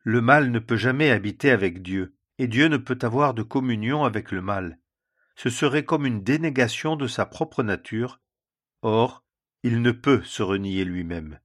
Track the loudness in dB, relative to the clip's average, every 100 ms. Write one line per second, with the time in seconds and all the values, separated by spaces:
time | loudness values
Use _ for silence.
0 | 2 2 6 6 4 0 0 0 2 2
1 | 4 2 0 0 2 4 2 -2 -6 -4
2 | -4 _ _ _ -2 2 2 2 -2 -4
3 | -2 0 0 -2 -4 -4 -2 -2 -2 0
4 | 0 -2 -6 -8 -4 -4 -6 -10 _ _
5 | _ _ _ _ -6 0 0 0 0 -2
6 | 0 -2 0 0 0 0 0 0 -4 -2
7 | -4 -4 -6 -4 -6 -2 -2 -2 -4 -6
8 | -6 -8 _ _ _ _ _ _ 0 2
9 | 2 -2 _ _ _ _ -2 2 2 2
10 | 2 2 2 -6 -2 0 0 -2 -2 -4
11 | -6 -6 -8 -16